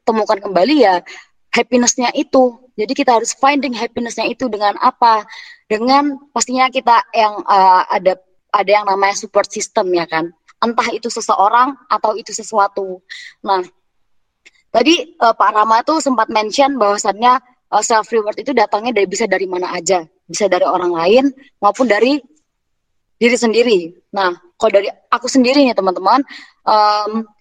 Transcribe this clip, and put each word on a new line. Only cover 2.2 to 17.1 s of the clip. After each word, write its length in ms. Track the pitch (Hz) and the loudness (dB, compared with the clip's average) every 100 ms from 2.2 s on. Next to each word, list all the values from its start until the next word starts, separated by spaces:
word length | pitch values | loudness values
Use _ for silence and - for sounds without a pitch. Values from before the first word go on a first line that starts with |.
| 311 262 254 233 _ | 0 2 2 -2 _
Jadi, 200 | - 214 262 | -8 -6 -2
kita 240 | 269 226 | 0 0
harus 160 | 233 - | -2 -2
finding 400 | 269 285 254 226 | 0 0 -4 -6
happiness-nya 560 | 233 247 233 220 247 | -8 -8 -8 -6 -8
itu 160 | 247 262 | -6 -6
dengan 240 | 208 208 202 | -2 -2 0
apa? 480 | 247 - 233 220 214 - - - - | -2 2 2 2 -2 -16 -20 -20 -6
Dengan 480 | 214 240 277 294 269 - | -2 2 2 2 -6 -10
pastinya 400 | 233 240 254 254 | -10 -4 -2 0
kita 320 | 262 247 226 - | 0 2 2 2
yang, 320 | 226 214 208 | 0 0 -2
eh, 380 | - 196 190 185 - 208 | 0 4 6 4 2 0
ada, 160 | 185 185 _ _ _ | 0 -2 _ _ _
ada 220 | 208 190 | -2 2
yang 160 | 208 202 | 0 2
namanya 240 | 196 196 | 0 0
support 320 | 202 214 202 196 | -2 -2 -2 -2
system 400 | 214 - 220 185 | -6 -6 -4 -2
ya 160 | 175 165 | -2 -2
kan. 240 | 160 170 - _ _ | -4 -6 -10 _ _
Entah 320 | 226 226 233 | -2 0 -2
itu 240 | 226 233 | -4 -8
seseorang 640 | 226 - 196 196 233 262 269 | -6 -2 2 2 2 0 -4
atau 320 | - 214 220 220 | -6 -2 -2 -4
itu 160 | - | -10
sesuatu. 720 | 214 208 220 202 - 190 180 _ - - - | -14 -6 -2 -2 -4 -10 -12 _ -20 -20 -12
Nah, 160 | 214 190 180 _ _ _ _ _ _ _ _ _ _ | -4 -4 -4 _ _ _ _ _ _ _ _ _ _
tadi, 320 | 226 247 349 | 0 2 2
eh, 300 | - - 233 226 | -2 0 0 2
Pak 140 | 202 | 0
Rama 320 | 214 214 226 | 2 2 2
tuh 160 | 240 311 | 0 -2
sempat 320 | 269 233 214 | 0 -2 0
mention 480 | 220 214 226 277 269 | -2 -2 0 0 2
bahwasannya, 520 | 202 208 208 | 0 0 -4